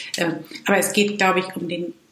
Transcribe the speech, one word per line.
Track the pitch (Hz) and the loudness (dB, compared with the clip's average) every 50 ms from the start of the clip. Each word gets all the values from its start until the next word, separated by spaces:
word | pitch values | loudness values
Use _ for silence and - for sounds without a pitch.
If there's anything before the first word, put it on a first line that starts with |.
| - - - | -10 -6 -4
Ähm, | - 175 165 156 151 - - - - - | -2 -2 -2 -2 -4 -8 -12 -14 -4 0
aber | - 202 | 2 2
es | 185 180 - - | 2 2 2 2
geht, | 208 202 202 202 | 2 2 2 2
glaube | - 190 190 185 180 | 2 4 4 4 2
ich, | 185 - - | 0 -2 -4
um | - 170 | -6 -6
den, | 165 175 170 175 170 - _ _ _ | -4 -4 -4 -6 -6 -10 _ _ _